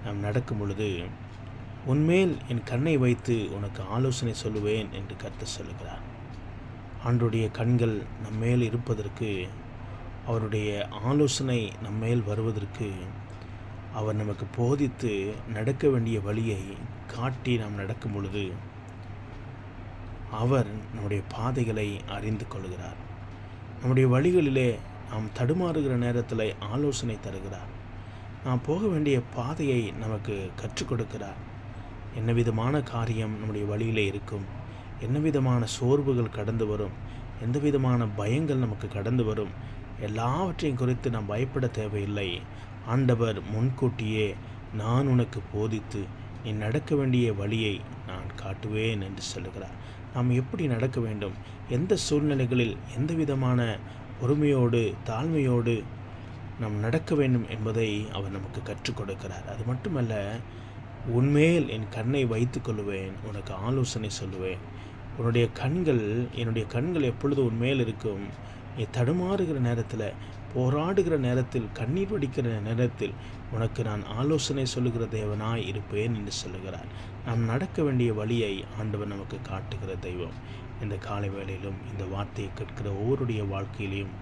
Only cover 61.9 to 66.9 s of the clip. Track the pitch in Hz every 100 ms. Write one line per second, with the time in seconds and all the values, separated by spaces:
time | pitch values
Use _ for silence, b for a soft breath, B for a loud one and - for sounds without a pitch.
61.9 | 117 110 139 123 110 123 127 117 107 101
62.9 | 98 95 95 107 101 95 95 107 135 123
63.9 | 117 107 - 98 95 92 95 - B B
64.9 | B - - 117 117 113 - 131 170 165
65.9 | 123 104 110 120 123 117 110 104 113 156